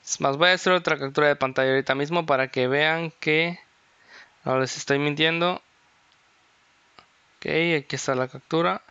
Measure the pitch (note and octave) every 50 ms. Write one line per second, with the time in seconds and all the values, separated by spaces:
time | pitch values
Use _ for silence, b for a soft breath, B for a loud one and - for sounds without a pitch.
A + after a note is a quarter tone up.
0 | _ - - - D3 C#3+ C#3 C#3+ E3+ F3+ F#3 F3+ - F#3 F#3 F3+ E3+ E3+ D#3+ D3
1 | C#3 C3+ C#3 D3+ D3+ D3 C#3+ - C3+ C3 C3 - C3 C3 C3 C#3 C3+ - C3+ C#3
2 | C#3+ D3 E3+ F3 E3 D#3+ C#3+ C3 C3 C3 - C3+ B2+ B2+ C3+ C#3+ D3+ D#3 D#3+ E3
3 | E3+ D#3+ - _ - D#3+ D3+ D#3 E3 E3+ F3 - - _ _ _ _ _ B B
4 | B B B B B B B _ _ C3 C3 C3 C3 B2+ - - - - C#3+ C#3
5 | D3 D3 D3 D3 D#3+ D#3+ E3 E3+ E3+ F3+ F#3 - _ _ _ _ _ _ _ _
6 | _ _ _ _ _ _ _ _ _ _ _ _ _ _ _ _ _ _ _ -
7 | _ _ _ _ _ _ _ _ - D3 D3+ D#3 E3+ E3+ E3 D3 C3+ _ - C3
8 | - - C3+ B2+ C3 B2+ - C3+ _ _ - D#3+ E3+ F3+ F#3+ - _ -